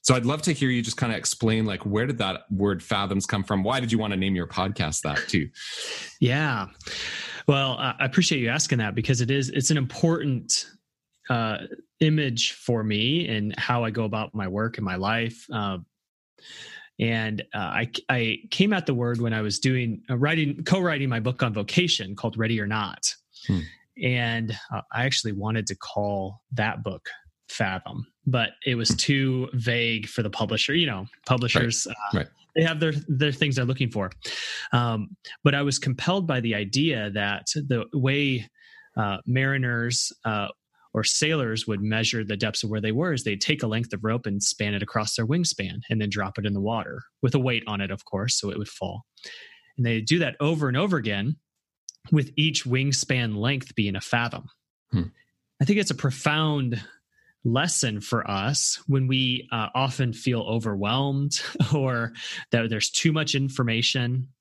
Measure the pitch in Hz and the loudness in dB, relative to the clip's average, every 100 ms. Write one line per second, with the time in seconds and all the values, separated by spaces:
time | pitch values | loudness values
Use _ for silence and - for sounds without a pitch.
0 | - 127 120 151 165 147 135 123 117 - | 6 4 4 0 0 2 2 2 -2 -2
1 | 120 110 - - 113 110 110 95 101 104 | -2 -2 -4 0 2 4 2 -2 -2 0
2 | 127 120 98 92 - 95 101 95 - 104 | 0 0 -2 -2 -4 0 2 0 0 0
3 | 98 98 - 104 95 101 98 131 120 117 | 0 -2 0 -4 0 0 2 0 2 0
4 | 110 98 95 92 85 - 92 101 78 76 | 2 0 2 0 0 0 -2 0 -2 0
5 | 78 73 - 95 69 - - - - - | -2 -2 0 0 0 -8 -12 -10 -8 -10
6 | - - 123 135 151 117 95 - - - | -12 0 2 2 0 -2 -4 -10 -12 -8
7 | - - - - - 139 135 120 131 - | -8 -8 -10 -2 4 4 2 0 -2 0
8 | 135 160 175 143 117 143 - 120 107 104 | 2 4 4 2 0 0 2 2 0 0
9 | 117 123 120 139 131 143 127 151 127 - | 0 0 2 0 0 0 2 2 0 2
10 | 165 165 151 123 - - - - _ _ | 2 4 0 -2 0 -2 -2 -16 _ _
11 | _ _ - 120 113 104 - - _ _ | _ _ -2 0 0 -4 -8 -14 _ _
12 | 156 156 139 113 - - - 117 107 104 | 4 4 2 0 -2 -4 0 0 2 2
13 | 117 160 170 110 104 - - 123 113 110 | 2 0 0 -2 -2 -2 0 2 2 0
14 | 110 107 107 107 95 98 113 117 101 92 | 0 0 -2 -4 -2 -2 -2 -2 -4 -2
15 | 98 113 117 117 - 113 101 92 82 _ | 0 0 -2 -6 -8 -4 -2 -4 -10 _
16 | _ _ _ _ - - - - - - | _ _ _ _ -20 -18 -18 -18 -20 -2
17 | 113 113 110 107 - 107 92 - 117 - | 0 0 -2 -4 -6 -6 -2 -2 -2 -4
18 | - 127 113 - - - 196 196 165 123 | -2 0 0 -2 -6 2 4 4 0 0
19 | 120 117 117 110 107 101 131 127 120 107 | 0 0 0 0 0 0 2 2 0 -4
20 | - 123 147 165 147 139 156 190 175 147 | -2 0 2 2 0 -2 2 2 2 0
21 | 135 117 117 127 123 107 104 - 180 - | 0 0 -2 0 0 0 0 2 2 0
22 | 95 98 113 113 110 113 104 110 101 - | -2 -4 -4 -2 0 0 0 -2 -4 -4
23 | - - _ - - 95 80 - _ - | -4 -4 _ -14 -2 0 -2 -12 _ -4
24 | 127 123 117 117 113 107 - 107 - 117 | 0 0 0 0 -2 -6 -6 -10 -6 -2
25 | 127 - 113 101 107 110 101 98 - - | 0 0 -2 -2 0 0 -2 -6 -6 -2
26 | 104 101 95 101 _ 120 107 110 110 92 | -2 -2 -4 -8 _ -2 -2 -2 -6 -8
27 | - - - _ _ - 101 92 - - | -12 -16 -20 _ _ -4 -2 -2 -6 -10
28 | 117 _ - 127 113 - 139 120 110 - | -10 _ 0 2 0 -2 -2 0 0 0
29 | - 139 135 131 127 127 117 120 117 113 | 2 2 4 0 -2 -2 0 0 0 0
30 | 107 - 107 - 107 107 - 156 160 98 | -4 -4 -4 0 0 0 2 2 0 -2
31 | 104 - - 127 120 - 117 117 - 104 | -8 -14 0 2 4 2 2 0 -4 -6
32 | 104 101 - _ _ 160 165 160 160 147 | -2 -2 -2 _ _ 2 2 2 0 0
33 | - 131 147 131 151 131 123 131 123 110 | 0 2 2 2 2 2 0 2 0 0
34 | 95 - - - - - - 123 120 113 | -4 -6 -8 -6 -6 -8 0 2 2 0
35 | 98 - - - 143 143 143 135 - 131 | -4 -10 -18 0 2 4 0 0 -2 0
36 | - 196 170 127 117 104 101 120 160 123 | 0 0 0 0 0 -2 0 2 2 0
37 | 104 101 101 101 - 156 139 120 110 151 | -2 -2 -2 -2 -4 -4 0 0 0 0
38 | 131 139 143 127 104 _ - - - - | 2 2 2 0 -4 _ -20 -20 -10 -4
39 | 104 101 - 127 135 139 127 117 120 123 | -2 -2 0 2 2 2 0 0 0 -2
40 | - - 113 107 101 - _ _ _ - | -2 -4 -4 -2 -4 -8 _ _ _ -2
41 | 110 - 151 160 120 110 - 104 107 110 | 0 2 2 2 0 -2 -2 -2 0 2
42 | 110 117 107 101 110 - 110 107 107 113 | 0 0 -2 -2 -2 -2 -2 -2 0 0
43 | 175 135 113 101 - 151 117 110 117 98 | 0 0 -2 -2 0 0 0 0 -2 -2
44 | 110 117 110 98 98 - 104 101 110 110 | 0 0 0 0 0 0 0 0 0 -2
45 | 107 - 113 160 170 - 95 90 - 113 | -2 0 2 2 2 0 -4 -6 -2 0
46 | 104 101 98 - 101 101 101 113 - 67 | 0 -2 -4 -2 -2 0 0 -2 -4 -10
47 | - _ 131 139 127 117 113 101 98 98 | -16 _ 2 4 2 0 -2 -2 -2 -4
48 | - 95 120 - 104 92 101 - 95 101 | -4 -4 0 0 -2 -4 -8 -6 -8 -8
49 | - _ - - - - _ - 120 113 | -14 _ -20 -18 -20 -20 _ -2 0 2
50 | 113 165 143 - 147 165 143 123 196 165 | 2 2 2 0 0 2 2 2 2 0
51 | 107 101 110 156 _ _ _ _ - _ | 2 0 0 -2 _ _ _ _ -20 _
52 | - 151 131 - 156 - 127 127 139 131 | 2 2 2 2 2 2 0 0 2 0
53 | - 127 120 104 117 139 - - 101 98 | 0 0 0 0 0 -2 -4 -2 0 -2
54 | - 120 117 - - _ _ _ _ 95 | -2 0 0 -6 -14 _ _ _ _ -2
55 | 87 _ _ _ _ _ 135 208 196 151 | -2 _ _ _ _ _ 4 4 2 0
56 | 139 127 - 151 156 147 127 117 - - | -2 0 0 2 2 2 0 -2 -6 -20
57 | _ _ _ _ 123 120 165 - 127 104 | _ _ _ _ 0 2 2 0 0 -2
58 | - 117 - 98 107 143 - - - 135 | -2 -2 0 -2 0 0 0 -2 2 2
59 | 131 131 127 123 - 117 107 127 135 127 | 4 2 2 -2 -4 -4 -2 0 0 0
60 | 123 113 - 120 101 117 110 98 101 127 | -2 0 0 0 0 -2 0 -2 0 2
61 | 139 139 143 - - - - 151 135 120 | 2 0 0 -2 -4 -2 2 2 2 0
62 | 113 - - - - 117 117 110 - - | -2 -6 -10 -10 0 0 2 0 -2 2
63 | 165 156 151 139 135 131 120 113 120 135 | 2 2 0 0 -2 0 0 2 0 0
64 | 120 127 127 _ | 0 -2 -4 _